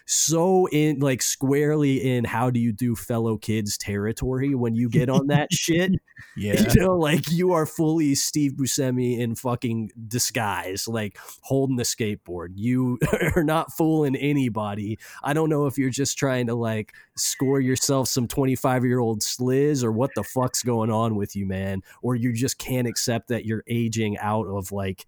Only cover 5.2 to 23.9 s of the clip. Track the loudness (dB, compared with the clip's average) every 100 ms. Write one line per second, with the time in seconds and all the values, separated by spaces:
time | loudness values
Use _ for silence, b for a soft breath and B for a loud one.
5.2 | 4 2 2 -2 0 0 2 0 _ B
6.2 | B -6 -2 2 6 6 4 2 2 2
7.2 | 0 2 2 2 0 0 2 2 2 2
8.2 | 0 0 0 0 -2 0 0 0 0 0
9.2 | -2 -2 -4 -2 -2 -4 -6 -10 -6 -2
10.2 | -2 -2 -2 -2 -4 -6 -4 -4 -4 -8
11.2 | B B -2 0 0 0 -2 -2 -4 -4
12.2 | -8 -10 -10 -4 0 2 2 0 0 2
13.2 | 2 2 2 0 -2 0 2 2 2 0
14.2 | 0 2 0 -2 -4 -4 -6 -6 B B
15.2 | -2 0 2 2 0 0 -2 0 -2 0
16.2 | 0 0 0 0 -2 -2 -6 B B -6
17.2 | -4 0 2 2 2 0 2 0 0 -2
18.2 | -2 0 0 2 0 2 2 2 0 -2
19.2 | -4 -2 0 2 2 2 0 0 0 -2
20.2 | -4 -2 0 0 -2 0 2 2 2 0
21.2 | -2 -4 -4 -4 -4 -4 B B -2 0
22.2 | 0 0 -2 -4 -4 -2 -2 -2 -2 -2
23.2 | -2 -4 -2 -6 -2 -2 0